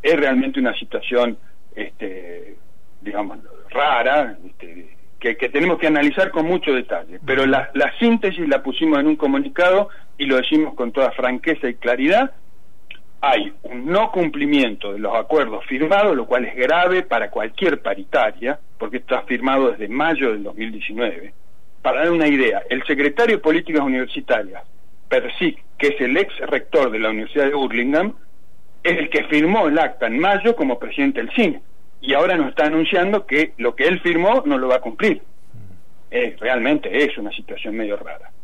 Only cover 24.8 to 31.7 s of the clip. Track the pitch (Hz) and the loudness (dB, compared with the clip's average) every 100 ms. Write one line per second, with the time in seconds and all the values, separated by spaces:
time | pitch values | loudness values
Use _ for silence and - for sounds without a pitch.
24.8 | - - - 131 127 - 175 - - - | -10 -10 0 0 0 -2 -2 -2 -10 0
25.8 | 143 143 127 156 202 - - 135 - 156 | 0 2 0 2 0 -4 -2 -2 2 2
26.8 | 131 110 110 110 107 147 139 143 127 117 | 2 2 0 -2 -2 2 2 2 0 0
27.8 | 123 151 202 - - - - - - - | 2 2 0 -4 -8 -10 -10 -10 -10 -4
28.8 | 175 165 147 151 - 151 160 220 165 151 | -2 0 0 -2 2 2 4 4 4 4
29.8 | 147 - 117 117 185 196 214 226 139 120 | 2 0 -2 2 2 4 2 2 0 0
30.8 | - - 139 123 113 - 202 - - | -4 0 0 0 -2 2 2 0 -8